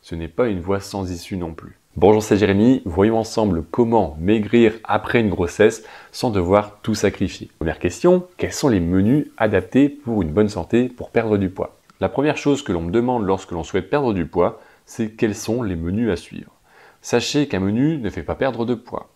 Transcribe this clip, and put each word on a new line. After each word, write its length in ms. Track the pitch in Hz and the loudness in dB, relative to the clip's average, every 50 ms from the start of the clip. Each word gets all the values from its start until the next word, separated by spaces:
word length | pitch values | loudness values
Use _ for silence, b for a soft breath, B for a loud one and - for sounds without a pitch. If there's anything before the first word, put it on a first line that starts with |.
| _ | _
Ce 140 | - 87 | -12 -10
n'est 100 | 82 82 | -10 -10
pas 220 | 78 - - 123 120 | -10 -4 -2 -2 -2
une 100 | 104 92 | -2 -4
voie 220 | 82 90 98 98 | -2 -2 -4 -4
sans 320 | 98 - - 101 95 90 90 | -4 -8 -8 -8 -6 -6 -8
issue 240 | 85 - - 101 | -10 -10 -10 -8
non 180 | 92 85 82 82 | -6 -6 -8 -10
plus. 240 | - - - - _ _ _ _ | -12 -18 -20 -20 _ _ _ _
Bonjour, 300 | - 82 95 107 107 107 | 4 6 6 6 6 4
c'est 140 | - 120 98 | 2 2 4
Jérémy. 440 | 104 95 98 98 107 123 131 127 - | 4 4 4 4 4 4 4 2 0
Voyons 340 | 98 80 87 98 110 113 110 | -4 2 2 2 4 4 0
ensemble 420 | 110 - - - 110 104 90 82 80 - | -2 -2 -2 0 0 0 0 -2 -4 -4
comment 460 | - - 120 113 117 113 98 80 76 78 | 0 0 2 4 4 2 2 0 -4 -4
maigrir 540 | 80 92 110 113 104 101 - 120 117 107 - - - | 0 2 2 2 2 2 4 6 6 6 4 0 -6
après 380 | - 98 107 - - - 123 | -4 -4 -2 -2 0 0 2
une 100 | 113 104 | 2 2
grossesse 540 | 85 90 87 85 - - 104 110 113 - B B B B B B | 0 -2 -4 -4 2 4 4 4 4 2 B B B B B B
sans 200 | B - - 127 | B -6 -4 -2
devoir 500 | 107 98 87 87 98 104 95 - - _ _ | 0 0 2 4 4 2 2 0 -10 _ _
tout 140 | - 107 | -4 -4
sacrifier. 540 | - - 101 95 - 101 92 - - - - _ _ | 0 0 -2 0 0 -6 -6 -6 -10 -16 -18 _ _
Première 180 | - 80 78 - | -6 -6 -4 -2
question, 480 | - 90 - - - 175 180 180 180 - _ | -4 -4 -4 2 2 4 4 4 0 -6 _
quels 160 | - - 87 - | -8 -8 -8 -6
sont 160 | - - 143 | -2 0 2
les 120 | 117 95 | 2 2
menus 480 | 85 82 90 95 98 107 131 151 143 - _ | 2 2 2 2 2 4 2 2 0 -4 _
adaptés 520 | - 113 107 104 95 - - - 127 143 143 | -2 -2 0 0 0 -2 0 2 2 2 2
pour 340 | 143 - - 117 117 107 90 | 0 -6 -8 -4 -2 -2 -2
une 100 | 78 76 | 0 2
bonne 160 | 104 107 107 | 0 0 0
santé 400 | 104 92 82 - - 117 123 127 | 0 -6 -6 -2 0 0 0 0
pour 220 | 123 - - - | -6 -12 -16 -4
perdre 260 | _ 117 113 110 107 | _ -2 0 0 0
du 140 | 101 98 92 | 0 0 -2
poids ? 260 | 95 - - - _ _ _ _ - _ | -4 -6 -8 -10 _ _ _ _ -8 _
La 80 | 98 95 | -4 -2
première 280 | - - 139 151 147 | -2 0 0 0 -2
chose 260 | - - 143 143 131 - | 0 0 0 0 0 0
que 100 | - 98 | -4 -4
l'on 100 | 85 85 | -4 -2
me 80 | 85 | 0
demande 340 | 87 117 117 127 127 120 104 | 0 0 0 0 -2 -2 0
lorsque 280 | 92 95 95 - - 90 | 0 -2 -2 -2 -8 -8
l'on 100 | 85 80 | -8 -8
souhaite 280 | - - 98 90 - | -4 -4 -4 -4 -2
perdre 220 | - 147 143 123 104 | -2 0 0 0 0
du 140 | 92 82 | -2 -4
poids, 340 | 73 - 87 85 104 120 B B B B B B | -4 0 0 0 0 0 B B B B B B
c'est 240 | _ - - 113 107 | _ -8 -6 -6 -6
quels 260 | 107 - - 110 101 | -2 -2 -2 -2 -2
sont 260 | - - - 110 127 127 | -4 -6 -4 -4 -4 -4
les 140 | 101 92 | -4 -6
menus 340 | 80 82 85 95 107 120 110 | -4 -4 -4 -2 -2 0 -2
à 60 | 92 | -2
suivre. 340 | - - - - - - - _ _ _ b b b b b b b | -4 -6 -12 -16 -16 -16 -18 _ _ _ b b b b b b b
Sachez 460 | b - - 120 113 - - 143 147 | b -2 -2 0 0 0 0 -2 -2
qu'un 140 | 143 - 92 | 0 -2 -2
menu 360 | 92 98 104 117 135 151 165 | 0 0 0 0 0 0 0
ne 140 | 151 117 95 | -2 -4 -6
fait 140 | 82 92 78 | -6 -6 -6
pas 100 | - 82 | -6 -4
perdre 320 | - 131 135 120 113 117 | -2 -2 -4 -2 -4 -4
de 80 | 113 123 | -4 -4
poids. 340 | 113 - - - - - _ _ | -6 -6 -12 -12 -12 -12 _ _